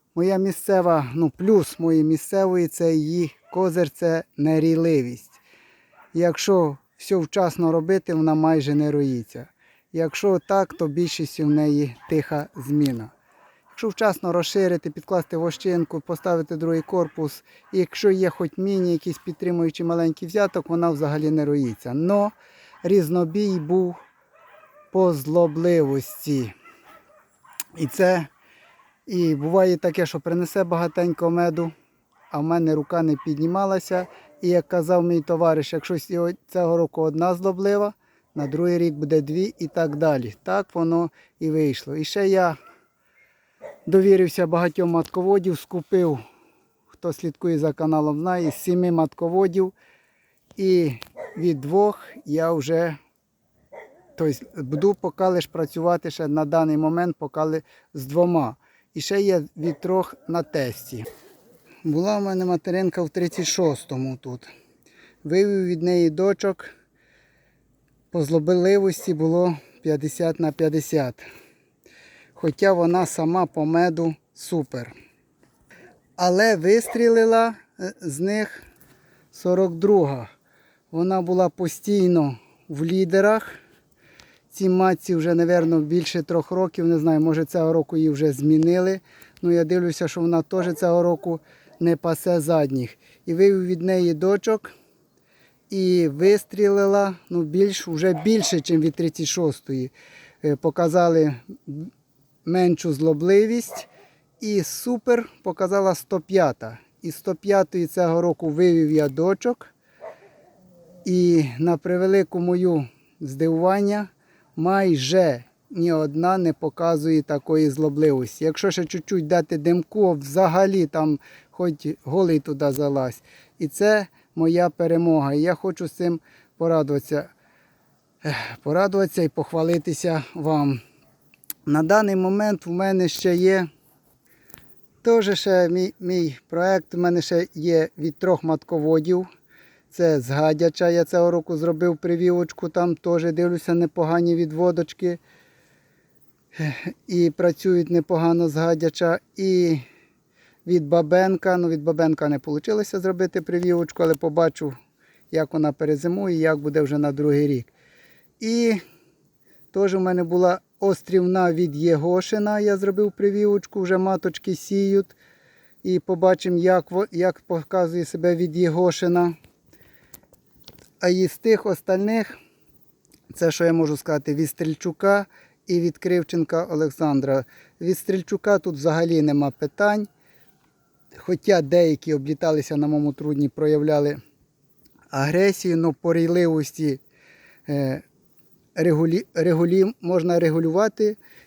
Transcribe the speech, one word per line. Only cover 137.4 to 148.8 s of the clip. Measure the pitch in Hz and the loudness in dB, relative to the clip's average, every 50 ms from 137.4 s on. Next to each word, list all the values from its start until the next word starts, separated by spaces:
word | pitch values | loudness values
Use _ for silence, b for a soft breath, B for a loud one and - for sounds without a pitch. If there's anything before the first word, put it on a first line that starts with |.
| 180 - - | 0 -2 -6
є | 160 151 175 165 160 156 - - | -4 -2 2 2 2 2 0 -4
від | - 151 165 147 | -8 -8 -8 -6
трьох | - 190 185 175 - - | -4 0 0 0 0 0
матководів. | 160 160 156 - - 170 160 151 156 160 160 151 170 180 180 185 - - _ b b b b b b b b b b - | -2 -4 -4 -4 -4 -4 -2 2 2 2 2 2 0 -2 -2 -2 -6 -14 _ b b b b b b b b b b -4
Це | - 175 165 156 143 | 0 2 2 2 2
з | 120 123 | 0 -2
Гадяча, | 135 147 156 156 156 151 170 165 - - 180 170 | -2 2 2 2 2 2 2 0 0 2 0 2
я | 170 175 165 | 2 2 2
цього | - - 175 170 175 | 2 2 2 2 4
року | 170 170 160 - 170 | 2 0 -2 -4 -6
зробив | 151 160 170 165 156 180 175 165 | -2 -2 -2 -2 0 0 0 0
привівочку, | 151 - 170 170 165 180 180 175 175 175 165 - - 190 165 | -2 -2 -2 -2 2 2 2 2 2 0 -4 -6 -8 -8 -4
там | - 180 175 175 165 | -2 0 0 0 -2
теж | - - 175 170 165 160 170 156 | -2 -2 -2 0 0 0 0 0
дивлюся | 170 175 175 175 160 - - 170 | 0 0 0 0 -2 -2 0 0
непогані | 170 175 160 - 180 160 156 170 170 170 170 170 | 0 0 0 0 -2 0 0 2 2 2 2 2
відводочки. | 165 170 156 156 160 180 180 170 170 170 - - - 185 180 175 165 b b b b b b b b b b b b b b b b b b b b b _ _ _ _ _ B B 156 151 131 B B 170 - _ _ | 0 0 -2 -2 0 0 0 2 0 -4 -6 -6 -6 -4 -4 -4 -6 b b b b b b b b b b b b b b b b b b b b b _ _ _ _ _ B B -6 -6 -6 B B -12 -12 _ _
І | - 185 175 170 165 | -4 0 2 2 2
працюють | 147 - 175 175 160 - - 190 180 175 160 151 | 2 2 0 0 0 0 0 0 2 2 2 2
непогано | 175 170 151 - 180 160 165 170 170 170 170 160 | 0 0 0 0 0 0 2 2 2 2 2 0
з | 143 | 0
Гадяча. | 156 165 170 170 156 | 0 0 0 0 2